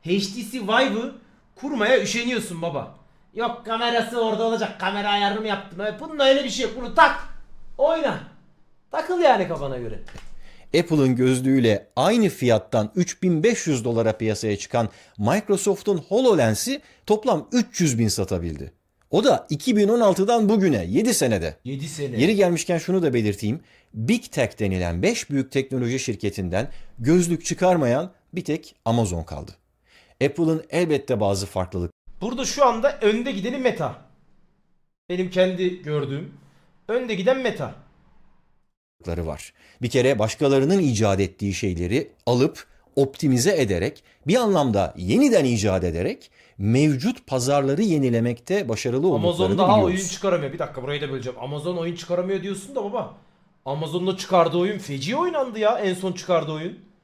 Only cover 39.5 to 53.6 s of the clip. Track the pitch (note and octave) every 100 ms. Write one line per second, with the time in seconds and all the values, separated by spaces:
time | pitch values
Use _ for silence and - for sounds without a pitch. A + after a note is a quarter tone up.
39.5 | _ - _ B2 C3 B2 B2 A2 - C#3+
40.5 | C3+ C#3 G3 D#3 G#2+ A2 G2 F#2+ - G2+
41.5 | F#2 G2+ E2+ F2 B2 - _ - B2 D3+
42.5 | - - _ _ - C3+ - D3+ B2+ D3+
43.5 | F3+ A#2 F2 G2 - _ _ C#3 A#3 A3+
44.5 | F#3 C3+ G2+ F2 - F2+ F3 C#4+ G#3 C3+
45.5 | A#2 G2+ F#2 F2 E2 B2 C4+ - _ _
46.5 | - G2+ B2 D3+ C3+ F3+ - - C3 B2
47.5 | C#3+ C3+ C#3+ A3 D#3 C3 A#2 A#2 A#2 -
48.5 | G3 D3 A2 B2+ B2+ F3 C3 E3+ F3 F#3
49.5 | G3 F#3 G#3+ F#3 F#3 F#3 - G3 F3 C#3
50.5 | F3 C#3+ - B2+ D3 C#3+ C3 A#2+ A2 B2+
51.5 | D3 D#3 F3 E3+ E3+ - F3 F3+ G3 F#3+
52.5 | F#3+ - C4 G3+ A#3 - - _ _ _
53.5 | _